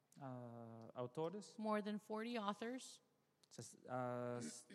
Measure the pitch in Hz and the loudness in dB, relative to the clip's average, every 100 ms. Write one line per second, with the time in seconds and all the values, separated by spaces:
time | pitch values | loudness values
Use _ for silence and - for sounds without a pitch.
0 | _ - 135 127 120 117 117 113 113 - | _ -10 -6 -6 -6 -8 -8 -8 -6 -2
1 | 123 156 160 202 190 - 214 214 208 208 | 0 2 0 0 -6 0 4 6 4 0
2 | - 214 226 240 202 208 233 254 - - | 0 0 0 2 2 2 0 -2 -4 -12
3 | - _ _ _ - - 117 - - 127 | -18 _ _ _ -14 -10 -8 -10 -2 2
4 | 123 123 123 120 117 - - | 2 2 2 2 0 -4 -10